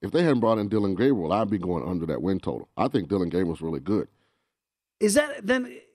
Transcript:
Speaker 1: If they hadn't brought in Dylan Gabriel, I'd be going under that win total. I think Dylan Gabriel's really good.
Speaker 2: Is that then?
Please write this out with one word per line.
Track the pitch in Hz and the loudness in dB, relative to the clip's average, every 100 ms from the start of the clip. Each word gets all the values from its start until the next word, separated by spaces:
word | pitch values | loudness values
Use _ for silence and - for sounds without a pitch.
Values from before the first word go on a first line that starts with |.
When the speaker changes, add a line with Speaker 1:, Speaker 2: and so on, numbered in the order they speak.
Speaker 1:
If | 98 | -4
they | 156 | 0
hadn't | 170 127 | 2 4
brought | 110 110 | 4 2
in | 104 | 2
Dylan | 107 101 92 | 0 0 2
Gabriel, | 127 123 80 | 2 2 0
I'd | 98 107 | 0 0
be | 101 | -2
going | 90 85 67 | 0 -2 -2
under | 90 80 | -4 -2
that | 67 | -2
win | 82 95 | 0 -2
total. | - 58 - - | -2 -6 -8 -4
I | 127 | 0
think | 131 78 | 0 0
Dylan | 98 85 | 0 0
Gabriel's | 87 90 82 | 0 0 -2
really | 80 76 | -4 -6
good. | 73 104 - _ _ _ _ _ _ _ _ _ | 0 -2 -2 _ _ _ _ _ _ _ _ _
Speaker 2:
Is | 214 | 2
that | 220 294 285 202 | 4 2 -4 -2
then? | 254 247 247 - | -2 -2 -12 -20